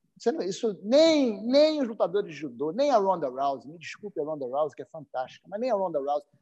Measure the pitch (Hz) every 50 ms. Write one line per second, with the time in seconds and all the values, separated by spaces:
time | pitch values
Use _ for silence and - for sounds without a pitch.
0 | _ _ _ - - 233 226 - 180 190 180 - 240 220 185 151 185 208 254 302
1 | 320 330 311 294 269 233 202 196 214 240 262 285 302 311 311 294 262 220 226 196
2 | 208 175 175 202 202 170 151 139 156 135 120 117 143 156 170 233 285 294 254 214
3 | 196 196 185 170 147 131 123 131 139 139 139 123 - 135 165 175 147 - - -
4 | 208 202 - 170 143 151 156 147 135 120 131 147 156 143 - - 135 _ - 160
5 | 135 _ - 127 127 - - - _ 165 190 214 247 262 220 196 190 175 160 143
6 | 135 143 147 147 - _ _ _